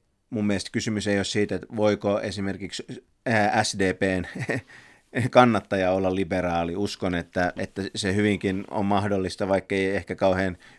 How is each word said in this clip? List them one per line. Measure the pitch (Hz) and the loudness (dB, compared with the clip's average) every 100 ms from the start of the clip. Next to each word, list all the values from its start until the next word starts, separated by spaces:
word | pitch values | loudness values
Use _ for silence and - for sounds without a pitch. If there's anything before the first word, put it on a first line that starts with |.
| _ _ _ | _ _ _
mun | 110 104 | -2 0
mielestä | 98 - | 0 -2
kysymys | 117 120 107 101 | -4 -2 -2 0
ei | 101 | 0
ole | |
siitä, | 98 107 101 | 0 0 0
että | 92 - 113 | -2 -6 0
voiko | 107 101 101 101 | 2 2 0 -2
esimerkiksi, | 104 101 98 95 92 - - 123 - _ 135 | -2 -4 -6 -6 -10 -10 -12 -16 -18 _ 0
ää, | 113 104 110 | 2 4 2
S | 107 101 | 0 0
D | 95 | 0
P:n | 92 95 92 - - 123 120 - - | 2 0 0 -4 -6 -4 -6 -8 -18
<laughs> | - - _ - 127 | -20 -20 _ -4 4
kannattaja | 123 123 104 - 98 92 | 6 6 4 0 0 2
olla | 95 92 | 2 2
liberaali. | 95 87 92 87 85 85 92 | 0 0 -2 0 0 -2 -2
Uskon, | 101 - 95 | -4 -4 -2
että, | 87 82 92 90 - | -2 -2 -2 -2 -2
että | - - 95 | -8 -6 -6
se | 107 101 | -4 0
hyvinkin | 101 104 95 98 95 - | 2 2 2 0 -4 -4
on | 95 101 | -4 0
mahdollista, | 101 101 101 92 - 98 | 0 0 0 -2 -4 0
vaikka | 98 - | 0 0
ei | 98 95 98 | -2 0 -2
ehkä | - | -6
kauhean | 92 95 92 95 87 - | 0 2 2 0 -4 -14